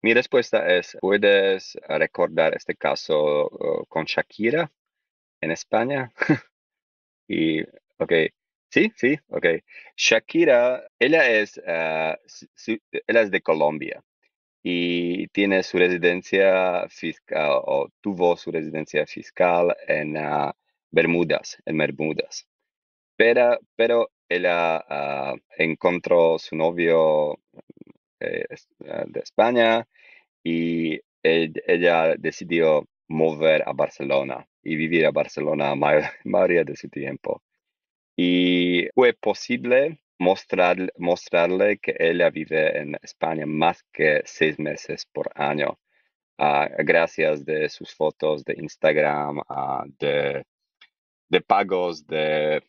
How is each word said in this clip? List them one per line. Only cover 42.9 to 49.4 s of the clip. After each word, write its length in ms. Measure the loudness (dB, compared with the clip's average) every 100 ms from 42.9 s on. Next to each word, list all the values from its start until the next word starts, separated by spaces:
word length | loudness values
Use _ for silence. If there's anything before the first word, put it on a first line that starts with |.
| -10
España 440 | -14 -6 -4 -4 -4
más 360 | 0 0 0 _
que 300 | -2 2 2 -2
seis 340 | -2 -2 0
meses 460 | -6 -8 -10 -12 -10
por 200 | -8 -8 -4
año, 440 | -4 -2 -4 -6 _ _ _ _ _ _
ah, 320 | 2 2 0 -2
gracias 640 | 2 2 2 0 -2 -2 -4
de 240 | -4 -4
sus 240 | -6 -18 -4
fotos 500 | -4 -2 -4 -4 -4
de 100 | -8
Instagram, 840 | -8 -2 0 2 2 0 -4 -6